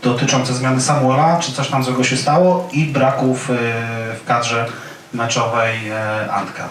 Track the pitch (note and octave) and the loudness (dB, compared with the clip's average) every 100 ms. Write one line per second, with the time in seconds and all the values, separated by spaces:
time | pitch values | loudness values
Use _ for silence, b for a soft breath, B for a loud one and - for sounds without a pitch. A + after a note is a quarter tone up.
0 | B2 B2+ D3 C3+ B2+ B2+ C3 C3 B2+ C3 | 0 0 2 0 0 -2 0 2 2 2
1 | B2+ C3 D#3+ E3+ - C3 C3+ C3 B2+ B2+ | 4 4 4 2 0 -4 -2 0 0 0
2 | B2+ B2+ - D#3 F3+ E3+ - D3 D3+ C3 | 0 0 2 4 4 4 0 0 0 2
3 | C3 C3 B2+ B2+ - B2 A#2 A#2 A#2 A2+ | 2 2 0 0 0 -2 0 -2 -4 -6
4 | A2+ A2+ - A#2+ - A#2 A#2 B B B | -6 -8 -2 -2 0 -2 -2 B B B
5 | - B2 A2+ B2 A#2 A2+ A2+ A2 G#2+ A2 | -12 -6 -2 0 0 0 0 -2 -4 -4
6 | G#2+ G#2+ F#2+ G2 - - - | -4 -4 -2 -4 -4 -10 -12